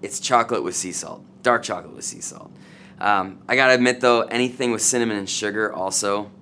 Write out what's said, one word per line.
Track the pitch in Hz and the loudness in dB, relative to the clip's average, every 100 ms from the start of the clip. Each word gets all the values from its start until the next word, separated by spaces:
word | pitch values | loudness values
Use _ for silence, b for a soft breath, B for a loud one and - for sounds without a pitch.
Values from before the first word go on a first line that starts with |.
it's | 98 - | -8 -8
chocolate | - 123 117 113 | 2 2 2 -2
with | 80 90 | -2 -4
sea | 92 | -6
salt, | 85 76 - - - | -8 -10 -14 -20 -4
dark | 127 117 | 2 2
chocolate | - 92 82 | 0 -8 -10
with | 60 | -14
sea | - - | -12 -10
salt. | - - - B B B B B | -14 -14 -20 B B B B B
Um, | 101 101 95 95 - | 0 2 0 -10 -2
I | 127 | 4
gotta | 131 | 6
admit | 127 123 123 | 6 4 4
though, | 127 117 | 4 4
anything | 104 120 127 123 123 | 2 0 -2 0 -2
with | 110 | 0
cinnamon | - 123 117 104 | 0 2 0 -2
and | 95 | -4
sugar | - 104 104 107 | -4 -4 -2 -2
also | - 95 95 104 101 101 - | -2 -4 -2 0 -2 -4 -14